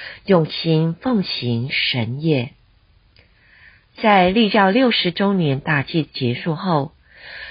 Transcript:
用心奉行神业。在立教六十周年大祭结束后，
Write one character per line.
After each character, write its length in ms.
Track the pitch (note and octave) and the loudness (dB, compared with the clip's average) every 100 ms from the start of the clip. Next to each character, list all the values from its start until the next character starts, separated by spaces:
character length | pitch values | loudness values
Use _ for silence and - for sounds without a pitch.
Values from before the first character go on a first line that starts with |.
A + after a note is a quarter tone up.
| - - - | -16 -8 2
用 200 | F#3 D#3+ | 2 2
心 480 | - E3 D#3 E3 E3 | -2 0 2 2 -2
奉 260 | B3+ A#3 | -2 0
行 460 | F3+ - B2 A#2 B2+ | -2 -4 -2 -2 -2
神 500 | - - C3 A2 C3 | -4 -4 -2 -4 -2
业。 300 | D#3+ C#3+ A#2+ - _ _ _ _ _ _ _ _ _ - - - _ - | 0 0 -2 -10 _ _ _ _ _ _ _ _ _ -20 -20 -20 _ -4
在 280 | A3 G3+ F3+ | 2 4 4
立 200 | G3 A#3 | 4 2
教 220 | A#3 G3 | 4 4
六 200 | G3+ C4 | 4 2
十 200 | - F3+ | 0 -2
周 220 | E3+ G3+ | -2 0
年 260 | G3 D#3 C3+ | 0 0 -2
大 240 | - D3 | -2 -2
祭 200 | C3 E3 | -2 -2
结 300 | D3 - B2 | -4 -4 -4
束 220 | B2 - D#3 | -4 -4 -6
后， 360 | F#3+ D#3 C#3 _ _ - - - - | -2 -2 -2 _ _ -20 -20 -18 -18